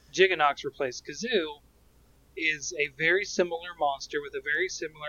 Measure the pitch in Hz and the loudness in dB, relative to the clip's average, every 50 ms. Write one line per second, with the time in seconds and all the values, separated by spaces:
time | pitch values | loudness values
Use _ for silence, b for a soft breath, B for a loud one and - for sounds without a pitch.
0 | _ - 139 147 185 190 185 160 151 143 135 - - 143 - - 143 127 123 - | _ -4 2 4 6 6 6 4 4 4 2 2 -4 -8 -4 -2 -4 -4 -4 -6
1 | - - 147 143 180 247 247 196 160 156 147 143 _ _ _ _ _ _ _ _ | -10 -12 -10 -8 -4 0 0 0 0 0 -4 -10 _ _ _ _ _ _ _ _
2 | _ _ _ _ _ _ - - 165 160 156 147 135 - 175 156 147 147 135 - | _ _ _ _ _ _ -8 -2 0 0 0 0 -4 -6 -2 -2 -2 -2 -2 0
3 | 160 165 175 196 202 190 - - 180 175 170 165 175 180 175 - 151 143 139 135 | 2 4 4 4 2 0 0 0 0 0 0 -6 -8 -8 -6 -2 0 0 0 -2
4 | - - - 147 143 139 139 139 135 147 147 160 180 185 - - 170 156 156 156 | -6 -6 -6 -6 -6 -6 -8 -6 -4 -2 0 0 0 -2 -4 -6 -8 -10 -10 -10
5 | 151 | -8